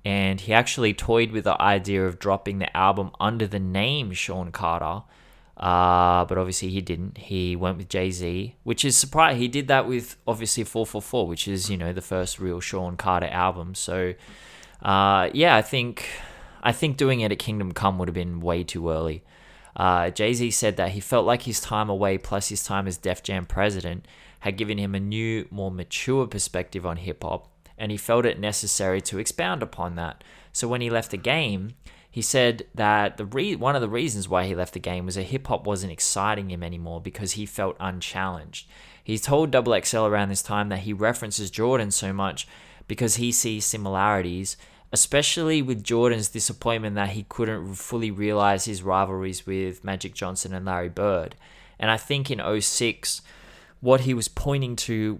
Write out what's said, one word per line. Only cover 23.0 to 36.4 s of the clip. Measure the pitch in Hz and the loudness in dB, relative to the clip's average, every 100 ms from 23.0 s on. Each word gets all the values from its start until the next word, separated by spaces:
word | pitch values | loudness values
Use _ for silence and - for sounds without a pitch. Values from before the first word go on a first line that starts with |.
| 92 90 | -2 -2
Jam | - 95 87 | -2 -4 -2
president | - 104 95 87 85 - - - - | 0 2 0 -6 -8 -12 -20 -20 -8
had | 104 98 | -6 -4
given | 107 104 | -2 -2
him | 101 | -2
a | 98 | -2
new, | 101 107 113 110 - | -2 -2 -2 -2 -4
more | 101 95 | -6 -6
mature | 92 87 - - 135 120 | -6 -6 -4 0 0 0
perspective | 104 - 90 90 98 | -2 -4 -4 -4 -6
on | 87 85 | -6 -6
hip-hop, | 90 - 82 85 - _ - - | -6 -8 -6 -6 -8 _ -20 -10
and | 110 | -6
he | 104 | -4
felt | - 117 120 | 2 6 6
it | 85 | 4
necessary | 104 107 104 - 95 95 | -2 -2 0 0 2 0
to | - 98 | -2 -4
expound | 110 - 175 175 | -4 -2 -2 -2
upon | 113 - 87 | -4 -6 -6
that. | 85 85 - - - - | -6 -8 -8 -18 -20 -12
So | - 120 | -4 -2
when | 123 | 0
he | 120 | 0
left | 113 110 | 0 -2
the | 98 | -4
game, | 110 156 135 98 101 117 - - _ | 0 0 0 -2 -6 -12 -20 -20 _
he | - | -6
said | 110 135 123 117 - | 0 4 4 2 -4
that | - 104 107 101 - | 0 4 4 2 -2
the | |
re-, | 101 127 202 | -6 -2 -2
one | 156 123 143 | 0 0 0
of | |
the | 113 | 0
reasons | 117 151 104 92 | 0 -2 -2 0
why | 92 92 | 0 2
he | 87 | -2
left | 90 | -4
the | 90 | -6
game | 90 90 90 | -6 -6 -4
was | |
that | 95 | -6
hip-hop | 90 131 - 117 | -4 -6 -4 -4
wasn't | 104 98 95 | -2 -4 -4
exciting | 80 - 101 101 104 | -4 -2 0 0 -2